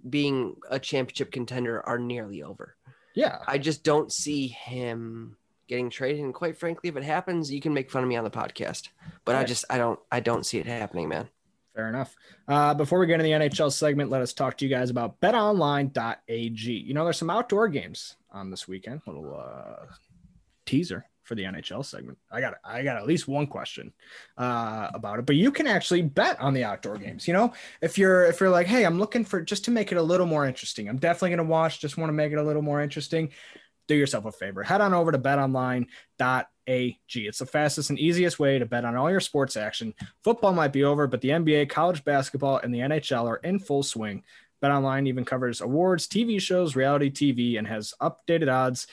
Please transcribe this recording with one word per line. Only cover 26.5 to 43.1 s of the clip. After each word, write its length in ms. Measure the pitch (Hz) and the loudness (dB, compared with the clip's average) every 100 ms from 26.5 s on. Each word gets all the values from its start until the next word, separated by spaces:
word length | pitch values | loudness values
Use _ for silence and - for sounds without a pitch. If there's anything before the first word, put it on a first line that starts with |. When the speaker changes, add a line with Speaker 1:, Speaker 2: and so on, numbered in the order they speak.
Speaker 2:
the 100 | 131 | 0
outdoor 340 | 110 98 101 104 | -2 -4 -8 -8
games. 300 | 101 85 - | -10 -6 0
You 60 | |
know, 180 | 180 240 - - - | 2 2 0 -16 -4
if 160 | 165 196 | -2 4
you're, 280 | 190 185 | 6 8
if 160 | 170 170 | 6 6
you're 100 | 190 | 4
like, 160 | 175 180 | 6 4
"Hey, 160 | 247 | 4
I'm 140 | 180 170 | 4 2
looking 260 | 214 240 | 0 -2
for, 160 | 214 185 | -2 -4
just 240 | 165 202 - | -4 -4 0
to 40 | |
make 220 | 233 202 | 0 2
it 40 | 180 | 2
a 60 | |
little 240 | 165 180 170 | 4 4 4
more 180 | 151 | 2
interesting, 440 | 135 123 - - 104 | 2 -2 -8 -8 -6
I'm 100 | 131 | 0
definitely 320 | 165 170 185 | 2 2 2
gonna 140 | 170 160 | 0 2
watch, 300 | 160 160 - | 4 2 0
just 180 | 147 165 | -6 -4
wanna 160 | 160 | -2
make 200 | 151 151 | 0 0
it 60 | 151 | 0
a 40 | |
little 200 | 151 151 | 0 0
more 200 | 151 147 | 0 0
interesting," 480 | 147 147 - 160 156 - - - _ _ - | -2 -6 -4 -2 -2 -8 -20 -20 _ _ 2
do 80 | |
yourself 300 | 147 139 113 | 4 4 0
a 80 | 107 | -4
favor. 320 | - 98 95 | -8 -8 -6
Head 160 | 101 196 | 0 4
on 120 | 202 | 4
over 200 | 180 165 | 4 4
to 60 | 139 | 2
bet 200 | 135 143 | 2 2
online 480 | 135 131 127 127 123 - _ - | 2 0 0 -2 -4 -8 _ -2
dot 300 | 127 127 - _ - | 2 2 -2 _ -2
A 300 | 127 123 - - | 0 0 -4 -10
G. 200 | 120 104 | -8 -8
It's 100 | - | -8
the 80 | 131 | -4
fastest 440 | 151 151 151 143 | 0 0 0 -2
and 80 | 139 | 0
easiest 420 | 156 170 175 - | 2 4 2 2
way 180 | 139 135 | 2 2
to 80 | 117 | 0
bet 180 | 120 | -2
on 120 | 120 123 | 0 0
all 140 | 151 | 2
your 100 | 190 | 2
sports 360 | - 143 107 107 | 0 0 0 -2
action. 380 | 107 - 113 - 196 _ | -6 -6 -8 -10 -16 _
Football 280 | 220 233 202 | 0 4 4
might 200 | 175 147 | 4 2
be 100 | 135 | 4
over, 240 | 139 147 139 | 4 4 2
but 140 | 127 | 0
the 100 | 131 | 2
N 140 | 165 | 2
B 100 | 156 | 4
A, 120 | 147 143 | 4 2
college 380 | 151 175 160 | 2 2 2
basketball, 540 | 147 139 135 131 139 135 | 2 2 0 -2 0 0
and 160 | 120 | 0
the 60 | 120 | -2
N 100 | 135 | 0
H 220 | 156 - | -2 0